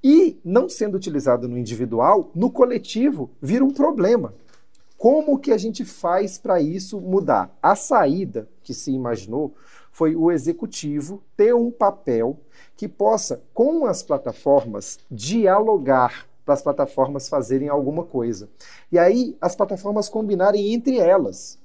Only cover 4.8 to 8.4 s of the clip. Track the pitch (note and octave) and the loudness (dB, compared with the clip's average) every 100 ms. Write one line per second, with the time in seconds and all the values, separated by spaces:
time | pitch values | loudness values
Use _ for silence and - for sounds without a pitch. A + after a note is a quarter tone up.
4.8 | - - A3+ D4+ D4+ C4+ C#4+ A3 G#3+ - | -20 2 4 4 2 0 2 0 0 -8
5.8 | G#3 - F3 F3+ G3+ - - F#3 D3+ F#3 | -12 -6 -2 0 -2 -8 -2 0 0 -4
6.8 | F#3+ G#3 F3+ F#3+ E3 A2 F2+ - D#3+ G#3 | -8 -10 -2 -2 2 0 0 -2 0 2
7.8 | - B3 D3+ E3+ E3+ A2+ | 2 2 2 0 -4 -8